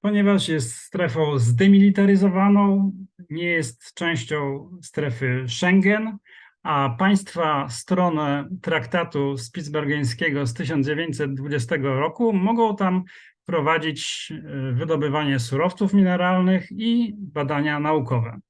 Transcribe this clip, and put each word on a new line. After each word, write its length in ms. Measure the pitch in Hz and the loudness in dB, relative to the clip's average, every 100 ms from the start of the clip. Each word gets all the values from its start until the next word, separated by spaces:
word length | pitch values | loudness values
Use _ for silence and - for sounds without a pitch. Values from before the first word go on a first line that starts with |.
ponieważ 480 | 202 208 202 196 - | 0 2 4 2 2
jest 260 | 156 117 - | -2 -2 -8
strefą 600 | - 190 170 135 151 143 | -10 -4 -2 0 0 2
zdemilitaryzowaną, 1500 | 117 120 196 196 202 196 202 196 196 185 202 202 202 196 196 190 190 _ 175 | 2 4 8 8 8 6 4 4 4 4 4 4 4 2 0 -4 -16 _ -12
nie 160 | 156 175 | -6 -2
jest 480 | 170 123 - - | -2 -2 -10 -20
częścią 760 | - 170 160 - 151 139 139 - 180 | -6 -4 -4 -4 -4 -4 -6 -12 -20
strefy 640 | - - 143 117 131 127 127 | -10 -6 -4 -4 -2 -2 -4
Schengen, 720 | 117 180 196 190 208 220 208 _ - - _ | -2 4 4 4 2 -2 -8 _ -20 -20 _
a 320 | 165 147 139 117 | -4 0 0 0
państwa 680 | 190 196 - 170 160 147 139 | 2 2 0 -2 0 0 -4
strony 760 | 117 - 185 180 156 147 143 143 185 | -10 -2 0 2 0 -2 -2 -4 -10
traktatu 760 | - 160 117 175 170 147 139 139 | -4 -4 -2 -4 -2 -2 -4 -4
spitsbergeńskiego 1080 | 117 - 147 151 143 147 131 - 165 143 131 | -8 -10 -6 -4 -2 -2 -2 -2 -2 -2 -4
z 80 | |
tysiąc 340 | 117 147 156 135 | -4 -4 -2 0
dziewięćset 460 | 151 165 147 143 | -2 -4 -4 -4
dwudziestego 680 | 135 139 147 120 160 139 131 | -6 -4 -4 -2 -2 0 0
roku 340 | 156 165 233 | -2 0 0
mogą 420 | 202 196 233 226 202 | 2 0 2 0 0
tam 280 | 190 185 185 - - _ - | 0 0 -4 -16 -20 _ -4
prowadzić, 880 | 170 143 160 156 139 - - - | -2 2 0 -2 -6 -8 -10 -12
e, 400 | 156 151 143 131 | -14 -12 -8 -4
wydobywanie 680 | 120 160 156 147 147 147 139 | -4 0 0 0 0 0 -2
surowców 540 | 117 135 175 - 196 | -2 0 -2 0 2
mineralnych 800 | 202 185 180 180 185 185 185 - | 4 4 2 2 2 2 0 -2
i 420 | - 226 233 233 208 | -4 0 0 -2 -6
badania 640 | 196 - 143 147 151 147 | -10 -6 -2 -2 0 -2
naukowe. 600 | 151 156 120 127 110 - | 0 0 0 -2 -2 -8